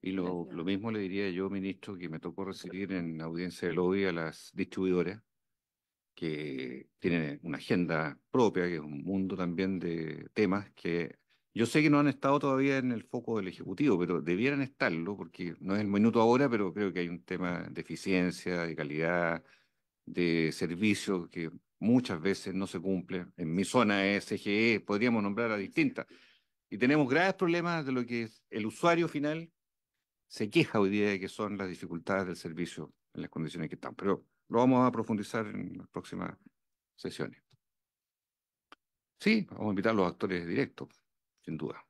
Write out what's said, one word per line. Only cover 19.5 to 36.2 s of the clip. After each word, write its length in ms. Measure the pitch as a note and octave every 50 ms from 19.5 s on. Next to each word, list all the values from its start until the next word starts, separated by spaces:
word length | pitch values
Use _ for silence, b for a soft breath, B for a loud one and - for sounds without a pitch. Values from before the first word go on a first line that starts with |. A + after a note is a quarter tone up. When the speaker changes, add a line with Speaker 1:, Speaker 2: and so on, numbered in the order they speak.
| b b b b b b b _ _ _ _
Speaker 1:
de 460 | - - F2+ F2 E2+ E2 E2 D#2+ D#2+
servicio 800 | D2+ - F#2+ E2 E2+ E2+ G#2 G#2+ G2+ - - - G2 F2+ E2+ -
que 200 | - F2+ E2 D#2+ D#2+ - _ _ _ _
muchas 420 | E2+ G#2+ A#2+ B2+ B2 - G2 D#2+
veces 320 | D#2 F#2+ G2 - - G2 F2+
no 140 | F#2+ G2 F#2+
se 120 | - F#2+
cumple. 480 | E2 F#2+ F#2+ F2+ E2+ - F#2 F#2 F2+ - _ -
En 180 | F2 D#2+ D#2+
mi 80 | F#2 G2
zona 420 | - - B2+ A#2 G#2+ G2+ G2 G2
es 200 | G2 G2+ G2 -
C 100 | - A2
G 400 | G2 - G#2+ G2+ G#2 A2+ A#2 A2+
E, 40 | G2+
podríamos 420 | - - G#2 G2+ A2+ B2 A#2 A2 G2+
nombrar 260 | G2+ G2+ G#2+ A#2+ A2+
a 60 | G#2+ G#2
distintas. 500 | G2 F2+ - - D#3+ C3 - - - b b b b b b b b b _ _ _ _
Y 80 | - G2+
tenemos 320 | B2 B2 D3 D#3 D3 A#2+
graves 240 | C3 D#3 F3+ F#3+ F#3
problemas 520 | F#3+ F#3+ F3 E3+ F3 E3 F3 E3+ E3 D3
de 60 | C3 C3
lo 120 | B2+ B2
que 180 | A#2+ A#2+ A#2 A#2
es 200 | G#2 - _ _ _
el 160 | - A2 G#2+
usuario 420 | A2 - - - E3+ E3+ E3 E3+ D#3
final 440 | - D3+ C#3 D3 D#3 E3 E3 E3 _ _ _ _ _ _ _ _ _ _ _ _ _ _ _ _
se 220 | - - A2+ G#2
queja 300 | - E3 D3+ - - A2+
hoy 100 | G2+ F#2+
día 200 | G2+ G#2 G#2 G#2
de 100 | G2+ F#2+
que 100 | F#2 F2+
son 280 | - - A2 G#2 G#2 G2
las 100 | G2 F#2
dificultades 600 | F2 - - E2+ F2 E2+ D#2+ - G2+ F#2+ G2 F2+
del 80 | F2
servicio 580 | E2 - F2 D#2+ E2 F2 E2+ - - D#2 - _ _ _ _ _
en 80 | -
las 80 | D#2+ -
condiciones 400 | - - E2 D2+ - E2+ D#2 D2
que 60 | -
están. 200 | - - - -
Pero 300 | - F2+ G2 F#2+ - - _ _ _ _ _
lo 100 | - A#2
vamos 280 | A#2+ B2+ C3 B2 B2+ B2+
a 40 |
profundizar 540 | B2 A2+ A2 - A#2 G2+ G#2 - - A#2 A2 G#2
en 300 | G2+ G2 F#2+ F#2 - -
las 100 | - -
próximas 480 | _ - - - - F#2+